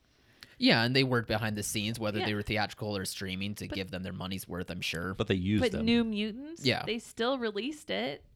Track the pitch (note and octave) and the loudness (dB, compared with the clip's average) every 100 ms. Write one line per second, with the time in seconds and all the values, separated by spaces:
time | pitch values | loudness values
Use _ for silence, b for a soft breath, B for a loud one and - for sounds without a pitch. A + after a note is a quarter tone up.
0 | b b b b b b B3+ B2+ A#2 C3+ | b b b b b b 6 6 6 6
1 | C3 B2 A2 G#2+ A2 G#2+ G2+ A2 G#2 A2+ | 4 4 2 0 0 -2 -2 -2 -2 0
2 | G#2+ G#2 G#2 G#2 G#2 G#2+ G2+ - G#2+ G2+ | -2 0 0 0 0 0 0 -2 -4 -2
3 | F#2 - F#2+ F#2 G2+ G2+ F#2 F#2+ F#2 F#2 | -4 -4 -4 -4 -4 -6 -6 -4 -4 -4
4 | F#2 F2+ F#2 F#2+ - - - E2+ - D#2+ | -6 -6 -6 -6 -6 -6 -6 -6 -4 -4
5 | F2+ F#2 G#2 G2 F#2 G#2 - - A3+ A#3+ | -4 0 2 2 4 2 2 2 4 4
6 | A3+ G#3 G#3+ A#3 D4 E4+ C3 - - A#3 | 4 0 -4 -6 -12 -2 2 2 0 -6
7 | - - A#3 C4+ A3+ G3+ B3+ D4+ - F#3+ | -6 -2 0 0 -2 -4 -6 -6 -4 -4
8 | B3 - - | -4 -6 -14